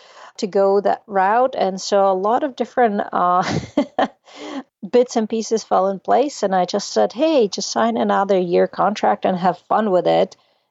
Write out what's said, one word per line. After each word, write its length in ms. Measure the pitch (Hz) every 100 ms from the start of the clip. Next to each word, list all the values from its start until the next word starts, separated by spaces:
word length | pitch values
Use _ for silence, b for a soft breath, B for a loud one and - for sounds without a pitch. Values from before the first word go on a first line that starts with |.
| B B B -
to 80 | 202
go 340 | 202 196 202
that 200 | 196 - -
route. 480 | 196 190 233 262 -
And 240 | 190 190
so 300 | - 202 196
a 20 |
lot 300 | 185 202 247
of 140 | 302 -
different, 440 | 233 - 233 202 -
uh, 300 | 196 180 180 170
<laughs> 600 | - - - - - 285 _ B B 294 285 B _ 185
bits 260 | 240 247 233
and 120 | 214
pieces 340 | 226 214 220
fell 240 | - 196 190
in 100 | 196
place. 440 | - 208 285 -
And 120 | 196
I 120 | 190 180
just 260 | 202 -
said, 200 | 220 208
"Hey, 340 | 220 320 302 202
just 220 | - -
sign 260 | 233 226 220
another 420 | 214 196 196 190
year 280 | 180 180 185
contract 580 | - 180 214 214 208
and 100 | 196 180
have 200 | 180 165
fun 300 | - 190 220
with 160 | 180 165
it." 300 | 165 190 - _ _ _